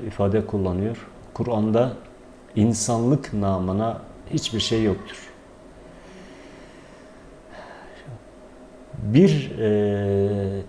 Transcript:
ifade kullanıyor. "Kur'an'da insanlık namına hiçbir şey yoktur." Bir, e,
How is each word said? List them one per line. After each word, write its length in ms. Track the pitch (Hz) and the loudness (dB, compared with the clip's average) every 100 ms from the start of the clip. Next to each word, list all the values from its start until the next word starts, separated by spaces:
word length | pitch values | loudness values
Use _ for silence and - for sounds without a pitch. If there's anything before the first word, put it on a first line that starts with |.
| 107 | -10
ifade 400 | - 98 107 101 | 0 2 2 0
kullanıyor. 600 | 104 92 90 104 120 - - - | 0 0 0 -2 -4 -12 -20 -18
"Kur'an'da 580 | - 110 110 107 113 127 110 - - - - - | -6 -2 2 2 4 2 -2 -16 -20 -20 -20 -8
insanlık 800 | 110 110 107 - 117 120 - - | 2 4 4 0 2 4 2 0
namına 640 | 107 98 95 92 95 113 - - - - | -2 0 0 0 0 -2 -4 -10 -18 -6
hiçbir 260 | 156 - 110 | -4 -2 -2
şey 220 | - 113 | 0 2
yoktur." 340 | 107 92 - - - - - - - - - - - - - - - - - - - - - - - - - - - - - - - 113 - - - - - - - - | 2 0 -6 -16 -18 -20 -20 -20 -20 -20 -20 -20 -20 -20 -20 -20 -20 -20 -20 -20 -20 -20 -20 -20 -20 -20 -20 -20 -18 -18 -20 -20 -18 -18 -18 -20 -20 -20 -20 -20 -16 -8
Bir, 600 | 107 123 190 151 131 - | 2 6 6 6 -2 -2
e, 1040 | 110 104 104 101 101 98 101 101 98 98 | 2 2 2 0 0 2 2 0 -2 -4